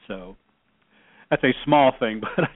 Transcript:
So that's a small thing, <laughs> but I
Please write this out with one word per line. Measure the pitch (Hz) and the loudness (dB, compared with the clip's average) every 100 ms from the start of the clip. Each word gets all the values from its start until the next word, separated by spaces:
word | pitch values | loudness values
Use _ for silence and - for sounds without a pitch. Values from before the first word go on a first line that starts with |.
| - | -16
So | 98 90 95 _ _ _ _ _ _ _ _ - | -16 -16 -20 _ _ _ _ _ _ _ _ -4
that's | - | 0
a | 135 - | 0 0
small | - 147 135 - | 2 4 4 2
thing, | 117 110 | -4 -6
<laughs> | 107 - | -8 -4
but | |
I | 160 | -4